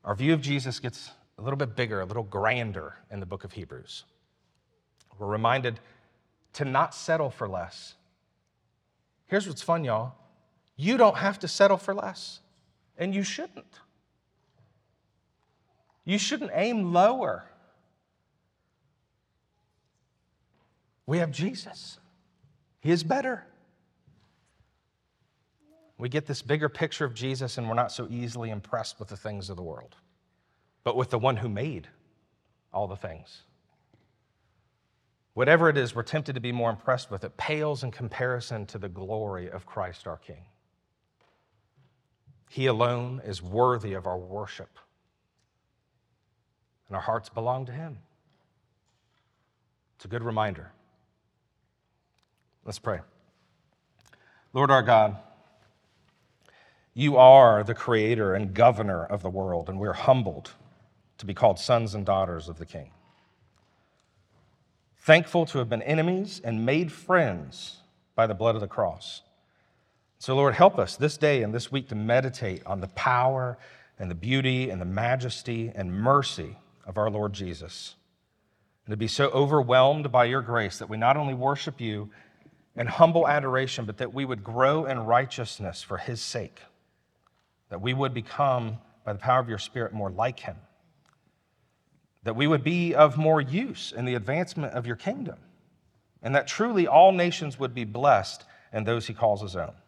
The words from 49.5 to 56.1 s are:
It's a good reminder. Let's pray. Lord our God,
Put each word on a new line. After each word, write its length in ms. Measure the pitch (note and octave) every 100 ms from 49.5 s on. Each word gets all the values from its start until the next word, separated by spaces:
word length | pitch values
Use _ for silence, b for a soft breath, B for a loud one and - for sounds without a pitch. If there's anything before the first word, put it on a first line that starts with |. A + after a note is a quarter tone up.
| _ _ _ _ _
It's 100 | F#2
a 40 |
good 140 | A#2
reminder. 480 | A2+ A2 G#2+ F2 F2+ _ _ _ _ _ _ _ _ _ _ _ _ _ _ _ _ _ _ _ -
Let's 140 | G#2
pray. 200 | A#2 F#2 - _ _ _ _ _ _ _ _ _ _ b b b b
Lord 160 | B2+ C#3
our 140 | C3+
God, 340 | A2+ A2+ G#2+ G2+ - - _ _ _ _ _ _ _